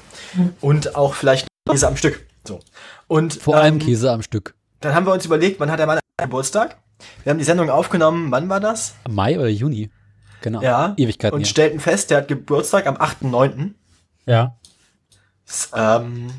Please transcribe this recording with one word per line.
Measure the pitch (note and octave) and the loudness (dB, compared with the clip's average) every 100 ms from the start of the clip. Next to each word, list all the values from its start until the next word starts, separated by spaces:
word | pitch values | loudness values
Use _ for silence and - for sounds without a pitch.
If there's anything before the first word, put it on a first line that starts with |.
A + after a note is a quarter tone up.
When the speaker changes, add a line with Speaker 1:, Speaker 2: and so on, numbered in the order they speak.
| - - - | -18 -20 -8
Speaker 1:
Mhm. | F3+ F3 - | -2 -2 0
Speaker 2:
Und | C#3+ D3+ - D3 | 0 2 0 0
auch | C#3 | 0
vielleicht | - C#3 C3 - _ - | 2 2 2 0 _ -2
Käse | C3+ C#3 | 0 0
am | C3+ | 2
Stück. | D3+ - - _ - | 0 -2 -14 _ -16
So. | F#2 _ - - - - | -16 _ -20 -20 -16 -2
Und, | D#3 D#3+ | 0 0
Speaker 1:
Vor | - D3+ D3+ | -2 2 4
allem | D3+ | 6
Speaker 2:
ähm, | D#3 | 4
Speaker 1:
Käse | D3+ A2+ B2+ | 2 0 0
am | A2+ | -2
Stück. | - A2 - _ _ - | -4 -6 -8 _ _ -8
Speaker 2:
dann | D3+ | -2
haben | D#3+ F#3 | 0 2
wir | |
uns | F#3 | 0
überlegt, | E3+ D#3 F#3 F#3+ | 2 2 2 0
wann | D3 | -2
hat | D#3+ | 0
der | D#3 | 0
Mann | D#3+ - - | 0 -4 -8
Geburtstag? | B2+ C3 - G#3 C#4+ - _ _ - - | -6 -4 -2 -2 -2 -6 _ _ -20 -8
Wir | C#3+ | -4
haben | D#3 | 0
die | |
Sendung | C#3+ F3 D#3 | 2 2 2
aufgenommen, | C#3+ E3+ F3+ D#3+ E3+ D#3 | 0 0 2 2 2 -2
wann | B2+ F3+ | -2 -2
war | G3 | -2
das? | G#3+ - - - A#2+ | -2 -4 -8 -12 -6
Speaker 1:
Mai | G2+ G#2+ E3+ | -2 0 0
oder | A#2+ | 0
Juni? | G#2 C#3+ G#2+ G#2+ _ _ _ _ - | 0 -2 -4 -8 _ _ _ _ -10
Genau. | A2+ A2 | -6 -2
Speaker 2:
Ja. | B2+ B2 F3+ G3 | 0 2 0 0
Speaker 1:
Ewigkeiten | A#2+ - G#2+ | -2 0 -2
Speaker 2:
Und | D3 | -2
Speaker 1:
her. | - | 0
Speaker 2:
stellten | D#3 D#3 D#3 | 2 2 2
fest, | E3+ G3 - | -2 0 2
der | C#3+ | 0
hat | C#3 | 0
Geburtstag | C3+ - D3 D3+ G3 C#3 | -6 -2 -2 0 0 0
am | C3 | -2
achten | D3 - C3 | -4 -4 -2
neunten. | B2 C3+ A#2+ F#3+ - _ _ _ _ - | 2 2 0 -8 -10 _ _ _ _ 0
Speaker 1:
Ja. | A#2 B2 - - _ _ _ _ _ _ _ - | 2 2 -4 -20 _ _ _ _ _ _ _ -12
Speaker 2:
S-, | - - | -10 -8
ähm, | A#2 A2 A#2 A#2+ A#2+ B2 | -2 2 2 0 -10 -12